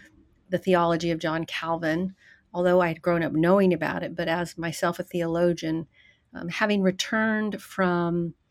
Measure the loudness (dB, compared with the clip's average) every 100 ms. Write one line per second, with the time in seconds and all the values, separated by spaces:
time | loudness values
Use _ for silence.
0 | -20 _ _ _ -6 -4 2 4 4 2
1 | 0 -2 -2 -2 -4 -6 -4 -2 0 -2
2 | -4 -8 _ _ _ 0 4 4 4 0
3 | 0 0 0 2 4 6 4 2 -2 -4
4 | -6 -6 -2 -2 -4 -6 -8 -2 -4 -4
5 | -6 -4 -2 2 2 0 -2 -4 -6 _
6 | _ _ _ -12 -8 -2 0 2 0 0
7 | -4 -2 0 0 -2 -6 -10 -2 0 0
8 | 0 -2 -4 -8 _